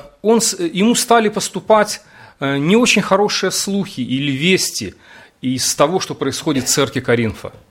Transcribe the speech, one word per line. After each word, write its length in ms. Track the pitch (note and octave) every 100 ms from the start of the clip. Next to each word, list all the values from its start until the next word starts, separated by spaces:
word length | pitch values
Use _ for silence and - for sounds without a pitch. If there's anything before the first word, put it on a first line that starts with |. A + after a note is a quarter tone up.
| - _
он 180 | G3+ A#3
с-, 160 | G#3+ -
ему 380 | E3+ F3+ G#3+
стали 340 | A#3 - A#3 G#3+
поступать, 760 | G#3 - F#3 - G#3+ G#3 - _ - - -
э, 200 | C#3 C#3
не 180 | D3+ A3
очень 260 | B3 G#3+
хорошие 480 | - F#3+ G#3 - F#3+
слухи 500 | - - G3 F#3 -
или 300 | A#2+ C3 C#3+
вести 640 | C3+ E3+ F#3 - - F#2+ - - - - _
из 340 | C3 B2+ -
того, 240 | - D3 F3+
что 160 | -
происходит 520 | C#3+ C#3 C3 - C#3 B2
в 20 |
церкви 320 | - C3 B2+
Коринфа. 520 | B2 A#2+ A2+ F2 - - _